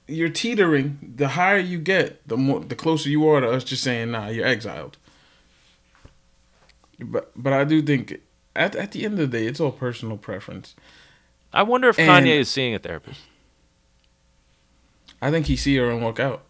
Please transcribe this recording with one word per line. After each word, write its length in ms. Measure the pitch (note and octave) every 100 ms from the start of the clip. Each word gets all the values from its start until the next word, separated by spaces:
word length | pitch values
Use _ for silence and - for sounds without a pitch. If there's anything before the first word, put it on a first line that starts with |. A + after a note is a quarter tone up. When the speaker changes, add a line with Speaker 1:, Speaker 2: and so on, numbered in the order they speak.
| -
Speaker 1:
you're 220 | D#3+ E3
teetering. 840 | - A3+ A3 F3 C#3+ C#3+ C#3+ - A#2+
The 120 | C#3
higher 300 | D3 F#3 G3
you 180 | F3+ F3
get, 500 | D#3 F#3+ B2+ - -
the 120 | A#2
more, 220 | C3+ G#2
the 140 | -
closer 360 | - D#3+ D#3+ C#3+
you 180 | D3+ D#3
are 100 | D3
to 80 | A#2+
us 140 | B2+
just 180 | B2+ C3
saying, 300 | C3+ A#2 A2+
"Nah, 160 | A2+ G#2
you're 180 | A2+ G#2+
exiled." 500 | A2+ G#2 D#2 D2 - _ _ _ _ _ _ _ _ _ _ - _ _ _ _ _ _ _ _ -
But, 340 | A#2 A#2 - -
but 160 | C3+
I 120 | C3+
do 180 | C#3+ D#3
think 360 | D3 C3+ - - _ _ _ -
at, 180 | F#3 -
at 160 | G3+
the 120 | G#3
end 140 | G#3+ G3+
of 120 | C#3
the 80 | A#2
day, 80 | A2+
it's 140 | C#3
all 120 | D3
personal 440 | - B2 A2+ A2+ G#2
preference. 580 | - G2 - F#2 - - - - - _ _ _ _
Speaker 2:
I 120 | -
wonder 260 | G#3+ B3 B3+
if 80 | G3
Speaker 1:
And 100 | D#3+ F3+ E3+
Speaker 2:
Kanye 100 | D3+
is 100 | A#2+
seeing 260 | C#3 B2+
a 40 | G#2
therapist. 420 | F2 D#2+ - C3 - _ _ _ _ _ _ _ _ _ _ _ _ _ _ _ _ _ _ -
Speaker 1:
I 100 | C3+
think 160 | D#3+ C#3+
he 100 | C3
see 200 | C#3+ C3+
her 140 | A#2+
and 120 | A#2
walk 180 | A#2 A2
out. 240 | C3 A2+